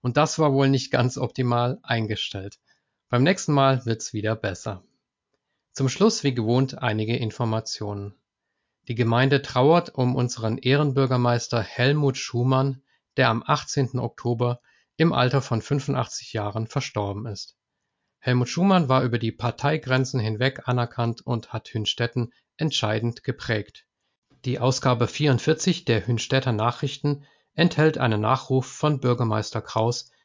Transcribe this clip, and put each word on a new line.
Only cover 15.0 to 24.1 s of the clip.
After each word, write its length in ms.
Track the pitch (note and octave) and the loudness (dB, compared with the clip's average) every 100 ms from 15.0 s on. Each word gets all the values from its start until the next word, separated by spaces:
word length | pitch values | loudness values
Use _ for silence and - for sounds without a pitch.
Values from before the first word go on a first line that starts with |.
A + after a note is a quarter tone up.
| E3 | 2
Alter 280 | C#3+ B2+ C3+ | 4 2 2
von 200 | - A2+ | 0 -4
fünfundachtzig 720 | - C#3+ C3+ C3+ B2 - - | -2 -4 -2 -4 -4 -8 -8
Jahren 320 | A2 G#2 G#2 A2+ | -6 -4 -4 -4
verstorben 640 | C#3+ - - G2+ G2+ A2 | -4 -4 -4 -4 -6 -8
ist. 280 | G2 - _ _ _ _ _ _ _ | -10 -14 _ _ _ _ _ _ _
Helmut 300 | - B2 B2 | 0 0 0
Schumann 400 | - F#3+ F#3+ C#3+ | 2 4 4 4
war 140 | C3 | 2
über 160 | B2+ A#2 | 2 0
die 140 | A2+ | -2
Parteigrenzen 880 | - A#2+ - C#3+ D#3 C3+ C3 C3 B2+ | -4 -6 -2 -2 -2 0 0 0 -2
hinweg 420 | A2 G#2+ C3 C3+ | -2 0 -2 -2
anerkannt 580 | - B2 A#2 - A#2 A#2 | -4 -2 -2 -2 -4 -4
und 300 | - A#2 - | -4 -6 -4
hat 140 | A2 - | -12 -8
Hünstetten 600 | A2+ G#2 - A#2 - A#2 _ _ - | -6 -4 -2 -2 -2 -6 _ _ -4
entscheidend 680 | D#3 - G#2+ A2 A#2 A2+ | -2 0 0 0 -2 -4
geprägt. 640 | - - - A2 G2+ - _ _ _ | -8 -8 -2 -4 -4 -16 _ _ _